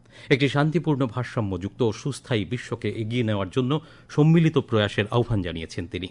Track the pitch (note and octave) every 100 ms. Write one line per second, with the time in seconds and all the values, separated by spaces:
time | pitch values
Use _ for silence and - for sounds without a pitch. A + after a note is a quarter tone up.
0 | _ - - C3 C#3 C#3+ D#3 E3 D#3 C3+
1 | C3 A2+ A#2+ - G2+ F2+ G2 - A#2+ G2+
2 | - - - A2+ E2+ B2 - A2+ G#2 G#2+
3 | A2 B2 A2 G#2 F#2 C3 B2+ B2 - -
4 | - - D3+ E3+ D#3+ C#3 - A2 G#2 -
5 | G2+ A#2+ A2+ A2 F2+ E2 D#2+ - E2+ F2+
6 | F#2